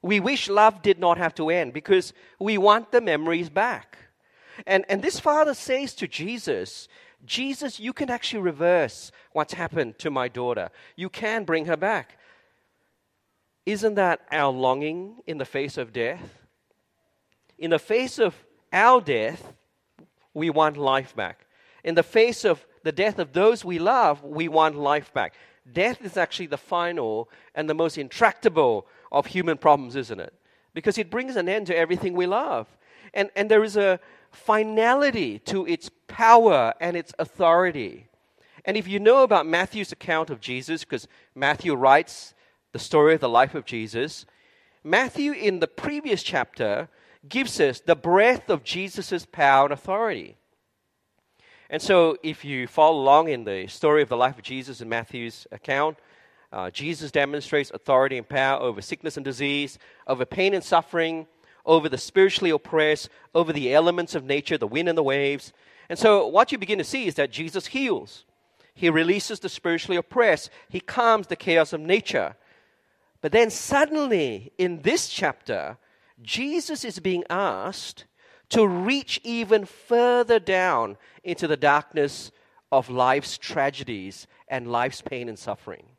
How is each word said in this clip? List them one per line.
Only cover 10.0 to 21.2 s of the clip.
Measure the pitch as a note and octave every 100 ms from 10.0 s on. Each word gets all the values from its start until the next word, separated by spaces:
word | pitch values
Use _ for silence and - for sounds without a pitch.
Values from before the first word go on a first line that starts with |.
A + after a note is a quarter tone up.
| E3
my | C3+ B2
daughter. | A#2+ B2 A2 F2 _ - -
You | F#3
can | - G#3+ A3+
bring | F#3 D#3+ D#3
her | D#3
back." | F#3+ G#3 B2 _ _ _ _ _ _ _ _ _ _ _ _ _ _ _ -
Isn't | G#3 G#3+ G3+
that | F#3 E3 _
our | D3+ C#3
longing | B2+ B2+ C3 D3+ E3+ F#3+ A#3 G#3+
in | D#3
the | C3
face | C#3 C#3 D3
of | A#2
death? | A#2 A#2 F3 - _ _ _ _ _ _ _ _ _ _ _ _ _
In | E3
the | D#3+
face | - A3 B3+ -
of | G#3+ - _ _ _
our | E3+ A3+ B3+
death, | E3 A#2+ A2 F3 - _ _ _ _ _ _ _ _ D3+
we | E3
want | D3+ D#3 D3
life | C#3 C3+ C3
back. | -